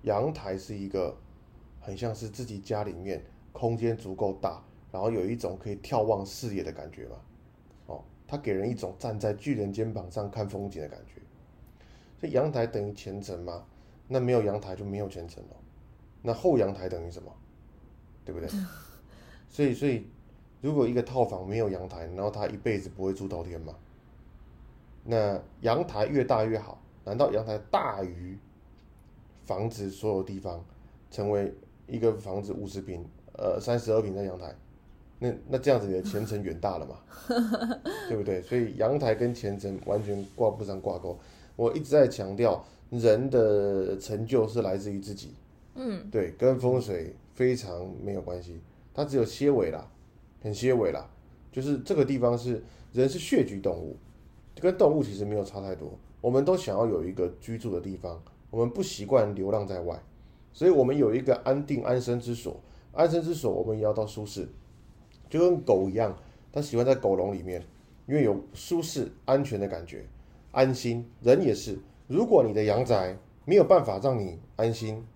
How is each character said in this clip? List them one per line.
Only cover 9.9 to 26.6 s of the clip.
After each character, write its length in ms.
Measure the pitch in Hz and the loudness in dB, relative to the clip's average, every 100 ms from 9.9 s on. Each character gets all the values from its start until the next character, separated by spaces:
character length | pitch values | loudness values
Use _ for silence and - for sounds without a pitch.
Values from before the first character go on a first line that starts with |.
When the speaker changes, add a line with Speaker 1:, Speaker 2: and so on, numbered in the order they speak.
Speaker 1:
膀 180 | 107 90 | -4 -8
上 200 | 110 101 | -6 -6
看 180 | 113 101 | -4 -6
风 220 | 101 101 | -6 -8
景 100 | 85 | -8
的 80 | 76 | -12
感 120 | - - | -12 -20
觉。 140 | - - - - - - - - - - - | -20 -20 -20 -20 -20 -20 -20 -20 -20 -20 -10
所 100 | 165 | -2
以 40 | |
阳 200 | 127 151 | 0 2
台 140 | 139 113 | 0 0
等 200 | 113 101 | -2 -6
于 40 | |
前 280 | 101 104 101 | -8 -12 -10
程 200 | 101 87 | -10 -10
吗？ 220 | 87 85 - - - - - | -10 -12 -14 -20 -20 -20 -4
那 120 | 131 | -2
没 120 | 123 | 2
有 100 | 123 | 4
阳 180 | 104 104 | 2 -2
台 140 | 104 92 | -6 -10
就 80 | |
没 140 | 101 101 | -6 -6
有 100 | 101 | -6
前 180 | 90 85 | -8 -14
程 140 | - | -14
了。 120 | - - - - - - - - | -20 -20 -20 -20 -20 -20 -20 -10
那 120 | 117 | -4
后 240 | 113 185 139 | 0 4 4
阳 160 | 98 | 4
台 140 | 92 92 | 0 -6
等 140 | 85 85 | -6 -8
于 40 | |
什 120 | 85 | -12
么？ 100 | 92 - - - - - - - - - | -16 -20 -20 -20 -20 -20 -20 -20 -20 -18
对 100 | - | -12
不 60 | 82 | -8
对？ 80 | 80 202 180 156 - - | -6 -6 -8 -12 -20 -20
Speaker 2:
<laughs> 520 | - - - - - | -20 -20 -20 -20 -14
Speaker 1:
所 160 | - | 0
以， 80 | 143 | 0
所 160 | 120 143 | 2 0
以 180 | 127 - - - - - - | 0 -4 -20 -20 -20 -20 -6
如 140 | 135 | -2
果 120 | 151 117 | 2 2
一 60 | |
个 100 | 120 | 2
套 220 | 120 127 | 0 0
房 240 | 113 95 95 | 0 0 -4
没 80 | 110 | -2
有 140 | 110 | -2
阳 180 | 95 92 | -2 -8
台， 160 | 90 82 | -10 -10
然 100 | 92 | -4
后 120 | 104 | -4
他 160 | 104 104 | -2 -4
一 100 | 101 | -2
辈 200 | 120 104 | -2 -2
子 120 | 95 | -4
不 140 | 85 | -4
会 100 | 95 | -4
住 120 | 95 95 | -2 -6
透 160 | 87 | -6
天 160 | 85 82 | -8 -10
吗？ 120 | 78 78 - - - - - - - - - - - - | -12 -16 -20 -20 -20 -20 -20 -20 -20 -20 -20 -20 -20 -18
那 360 | - 117 104 98 - - | -2 0 2 -2 -8 -4
阳 240 | 117 123 170 | 0 0 0
台 180 | - 214 | -2 0
越 160 | 143 | 0
大 220 | 131 117 | 2 2
越 140 | 110 | 2
好， 240 | 110 | -2